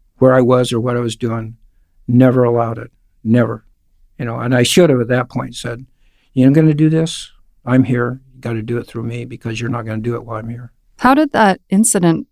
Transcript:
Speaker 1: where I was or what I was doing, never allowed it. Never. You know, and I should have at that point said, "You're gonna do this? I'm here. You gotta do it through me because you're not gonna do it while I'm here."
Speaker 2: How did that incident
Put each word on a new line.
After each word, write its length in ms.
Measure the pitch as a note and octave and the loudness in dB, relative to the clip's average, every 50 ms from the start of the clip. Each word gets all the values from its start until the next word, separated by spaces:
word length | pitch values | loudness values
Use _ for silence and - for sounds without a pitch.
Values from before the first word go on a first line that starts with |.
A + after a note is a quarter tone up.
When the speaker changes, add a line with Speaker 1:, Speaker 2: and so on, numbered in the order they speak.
| _ _ _ | _ _ _
Speaker 1:
where 180 | _ B2+ C3 C3 | _ 4 4 6
I 60 | C3 | 4
was 320 | B2+ A#2+ B2+ B2+ B2+ A2+ B2 | 4 4 4 2 2 0 -2
or 80 | A#2 | -4
what 160 | A2 B2 B2 | -2 -2 -4
I 40 | A#2+ | -4
was 140 | B2 A#2 A2 | -4 -4 -6
doing, 420 | - - A#2 A2+ A#2 A2+ A2 A#2 - _ _ _ _ _ _ _ _ _ - | -6 -6 -6 -6 -6 -8 -10 -14 -18 _ _ _ _ _ _ _ _ _ 0
never 340 | A#2+ B2 B2+ B2+ B2 C3 B2 | 4 6 6 6 4 4 2
allowed 360 | A#2+ A#2+ A#2 A#2 A2+ A#2 A#2 | 2 2 0 -2 -2 -4 -8
it. 120 | A#2 A#2 _ _ _ _ _ _ _ | -12 -16 _ _ _ _ _ _ _
Never. 420 | A2 A2+ B2 A#2 A2+ A2+ G#2+ - _ _ _ _ _ _ _ _ _ _ _ | 0 2 2 2 0 -2 -8 -12 _ _ _ _ _ _ _ _ _ _ _
You 60 | C3 | -8
know, 160 | A#2 A#2 B2 | -8 -8 -6
and 140 | A#2+ B2 C3 | -4 0 2
I 100 | B2 B2 | 2 2
should 260 | - - F3+ F3+ E3 | 2 4 4 4 4
have 100 | C#3 B2 | 4 2
at 80 | A#2 A2+ | 0 0
that 220 | B2+ B2+ B2 - | -2 -2 -2 -4
point 240 | - B2+ - B2+ A#2+ | -6 -8 -10 -8 -12
said, 320 | - - B2 A#2+ A#2+ C3 - _ _ _ _ _ _ _ _ _ | -12 -12 -12 -12 -12 -16 -20 _ _ _ _ _ _ _ _ _
"You're 180 | C3+ B2+ C3+ | 2 4 4
gonna 240 | C#3 D#3+ D#3+ D#3 D3+ | 6 6 4 4 4
do 160 | D3 D#3 D#3 | 2 2 2
this? 400 | D#3+ D#3+ D#3+ E3 - - - - _ _ _ _ _ _ _ | 2 0 -2 -4 -6 -10 -14 -18 _ _ _ _ _ _ _
I'm 200 | B2+ B2 C3 B2 | 0 2 2 2
here. 360 | B2 B2 B2 A#2+ A#2+ B2+ C3 - _ _ | 2 0 -2 -2 -4 -6 -10 -14 _ _
You 60 | B2+ | -14
gotta 220 | - A#2+ A#2 A2 A2 | -10 -8 -8 -8 -6
do 160 | A#2 A#2+ A#2+ | -6 -6 -8
it 100 | - - | -8 -8
through 160 | - A#2 A#2 | -12 -10 -10
me 200 | A#2 A#2 A#2+ A#2 | -8 -10 -10 -12
because 360 | B2 A2+ A2 - A2+ A2+ A2 | -14 -16 -12 -10 -10 -8 -6
you're 100 | A#2 A#2 | -6 -6
not 160 | B2+ A#2 A2+ | -6 -6 -6
gonna 160 | A2 A2 A2 G#2+ | -6 -8 -6 -4
do 140 | A#2+ A#2 | -6 -6
it 80 | A#2 A2+ | -6 -8
while 140 | A#2 A2+ G#2+ | -10 -12 -10
I'm 100 | A2+ A#2 | -10 -10
here." 240 | A#2+ A#2+ B2 A#2 - _ _ _ _ _ | -12 -12 -14 -18 -20 _ _ _ _ _
Speaker 2:
How 160 | - B3 C4+ | 0 2 2
did 160 | C#4 D#4 C#4+ | 2 0 0
that 300 | - - A3+ G3 F#3 - _ _ | 0 2 2 2 0 -2 _ _
incident 560 | F#3+ F#3+ A3 - - G3+ F3 E3+ E3 - - - | 0 0 0 2 0 2 2 2 0 0 -4 -10